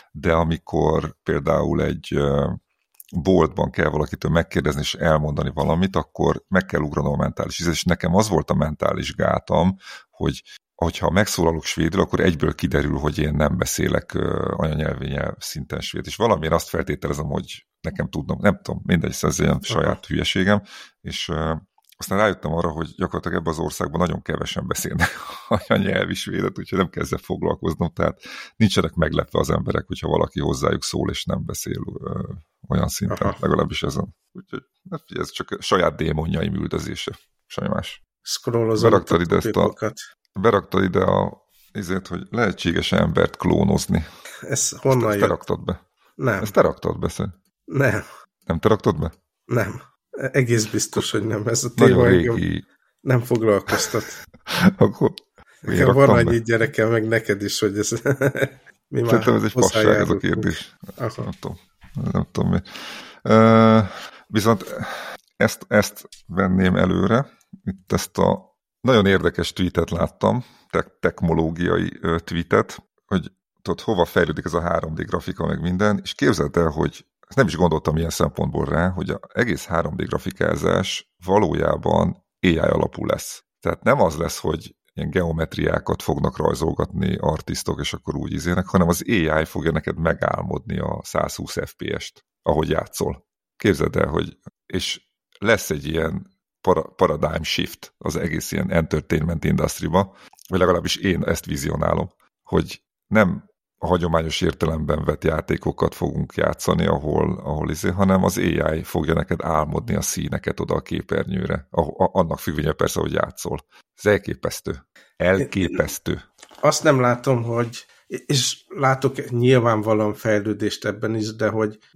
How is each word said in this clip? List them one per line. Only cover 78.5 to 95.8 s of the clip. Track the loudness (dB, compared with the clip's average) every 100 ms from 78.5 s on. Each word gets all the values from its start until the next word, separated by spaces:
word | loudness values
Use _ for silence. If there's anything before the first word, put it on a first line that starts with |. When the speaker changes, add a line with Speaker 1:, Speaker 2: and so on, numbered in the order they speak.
| -2 -2
Speaker 1:
rá, | 0 0
hogy | -2 -4
az | -6 -6
egész | -2 0 -2 -2
három | -2 -2 -4
D | -4
grafikázás | -4 -6 -2 0 0 2 2 0 -4 -10 _ 0
valójában | 2 4 2 0 0 2 2 2 -2 _ _
A | 2
I | 4
alapú | 4 2 0 -2 -4
lesz. | -4 -6 -16 _ _
Tehát | -6 -2
nem | 0 2
az | 2 0
lesz, | -4 -4
hogy | -4 -4 -8 -20 _
ilyen | -8 -4
geometriákat | -2 0 -2 -4 -2 0 0 -2 -4
fognak | -2 -2 -2 0
rajzolgatni | -2 0 -2 -2 -4 -2 -2 0
artistok, | -2 -2 -4 -6 -6 -6
és | -6
akkor | -8 -8 -6
úgy | -6
izének, | -4 -2 -2 0
hanem | 2 2
az | 2 0
A | 2 2 2
I | 0
fogja | -2 -2
neked | 0 -2 -2
megálmodni | 0 0 0 -2 -4 -6 -6 -6
a | -4 -6
százhúsz | -4 -4 -4 -4 -8 -6 -8
F | -8
P | -8 -6
S-t, | -8 -16 _ _
ahogy | 0 0 2
játszol. | 0 -2 -4 -4 -6 _ _ _ _
Képzeld | 2 2 2 0
el, | 0
hogy, | 0 -4 -8 -20 -20 -8
és | -6 -4 -8 _ _ _ _
lesz | 0 2 0
egy | -4